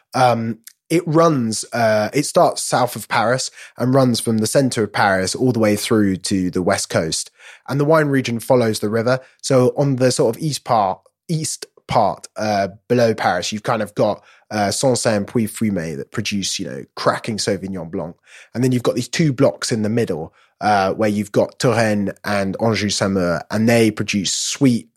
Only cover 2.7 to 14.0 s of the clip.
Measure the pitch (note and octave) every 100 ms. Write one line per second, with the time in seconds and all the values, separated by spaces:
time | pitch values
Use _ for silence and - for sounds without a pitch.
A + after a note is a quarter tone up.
2.7 | C3 B2 A2+ - B2 A2 C3 - - -
3.7 | - B2 C3+ B2+ A2+ A#2+ A2 G#2+ D3 C3
4.7 | A#2+ G2+ - G#2 F#2+ F#2+ - B2+ A2+ A2
5.7 | G#2 - A2 G2+ F#2 - G2 F2+ F#2 F#2
6.7 | G2+ - G#2+ E2 - - _ - - -
7.7 | C#3 D3 D#3+ D3 C3+ A#2+ A#2 - B2+ A2+
8.7 | G#2 G#2+ A2+ A#2 C3 - _ - C3 B2
9.7 | - C#3+ B2 B2+ - A#2 A#2 D#3 C3 -
10.7 | A#2 F#2+ F2+ _ _ - D#3+ D#3 - -
11.7 | _ - B2+ G2 - - - G#2+ G2+ G2
12.7 | G2 - B2 A#2 G#2+ A2 F2+ - G#2+ -
13.7 | A2+ G2+ -